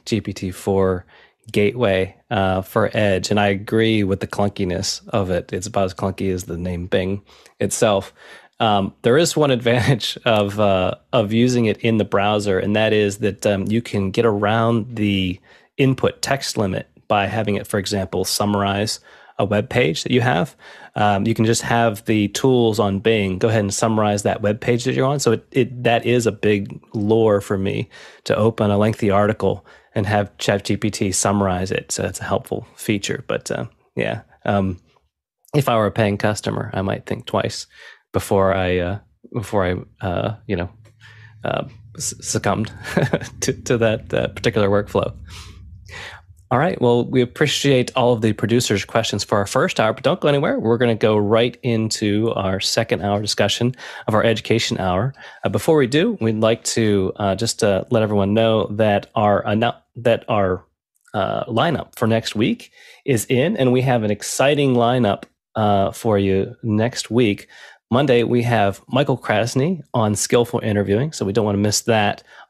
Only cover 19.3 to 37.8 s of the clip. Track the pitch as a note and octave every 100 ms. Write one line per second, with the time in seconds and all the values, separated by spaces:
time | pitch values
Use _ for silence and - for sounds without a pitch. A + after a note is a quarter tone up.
19.3 | - G2+ G#2 - B2 C3 D#3 - B2 A#2+
20.3 | D#3 E3+ - - - - - G#2 G2 G#2+
21.3 | A2+ A2+ A2+ - A#2 A#2 G2+ - A2 G2+
22.3 | - C3+ B2+ A2+ G#2+ G#2 G2 A2+ A2+ G2
23.3 | F#2 A2+ A2 G2+ - A#2 A2 G#2+ G#2 G#2+
24.3 | F#2 G#2 A2 - A#2+ B2+ B2+ C3 D3 A#2+
25.3 | A2+ - C#3 B2 B2 A#2 A#2 A#2 B2 A2+
26.3 | G#2 G#2+ G#2 G2+ - - A2+ G#2 A2+ A2
27.3 | G2+ - G2 G2 G#2+ G#2+ - - - -
28.3 | G#2 A2 - G#2 G2+ G#2+ G#2+ G#2 G2 G#2
29.3 | G#2 G2 G2 - - _ A2 G2+ G#2 G2+
30.3 | - - G2+ - G2+ G#2+ - G2+ F2+ G2+
31.3 | G2+ G2 F#2 G2 - - - F#2+ - -
32.3 | G2 - G#2+ - - - G2+ - - -
33.3 | - - - A#2+ _ _ - G#1 G#2+ -
34.3 | _ - G2+ F#2+ F2+ _ _ _ _ _
35.3 | _ _ D3 C3+ A2+ G#2 G#2+ G#2 G2+ G#2+
36.3 | G#2 G#2+ G#2+ G#2 G2 F#2+ G#2+ - A2 -
37.3 | G#2 A2+ - - -